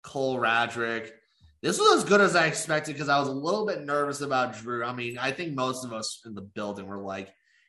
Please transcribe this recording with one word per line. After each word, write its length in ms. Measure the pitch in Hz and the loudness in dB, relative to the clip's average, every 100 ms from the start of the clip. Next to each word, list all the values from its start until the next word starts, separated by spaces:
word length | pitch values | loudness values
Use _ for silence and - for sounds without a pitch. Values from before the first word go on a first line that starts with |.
Cole 360 | - 139 135 127 | -10 -2 -2 2
Radrick. 680 | 117 117 117 113 117 113 110 - _ _ - _ | 2 4 2 0 -2 -4 -6 -14 _ _ -20 _
This 160 | - - | -2 4
was 200 | 427 339 | 6 6
as 60 | 175 | 6
good 120 | 202 | 6
as 140 | 190 | 6
I 120 | 170 160 | 6 4
expected 500 | - - 156 151 139 | 2 0 0 -2 -4
'cause 100 | 143 | 2
I 120 | 143 | 2
was 80 | 135 | 2
a 40 | |
little 320 | 135 156 208 | -2 -2 0
bit 200 | 202 180 | 0 -4
nervous 380 | 147 147 143 135 | -2 0 0 -2
about 340 | 143 131 123 110 | 0 0 0 -2
Drew. 260 | 113 120 | -6 -4
I 80 | 120 | -4
mean, 260 | 123 120 123 | -4 -6 -4
I 120 | 131 | -4
think 240 | 156 170 | -4 -4
most 300 | 135 127 127 | -2 -2 -2
of 80 | 127 | -6
us 300 | 110 107 - 117 | -8 -8 -10 -12
in 80 | |
the 80 | 101 | -12
building 440 | 98 107 104 101 95 | -10 -6 -6 -6 -8
were 100 | 101 | -8
like, 320 | 98 95 95 _ _ _ | -8 -8 -10 _ _ _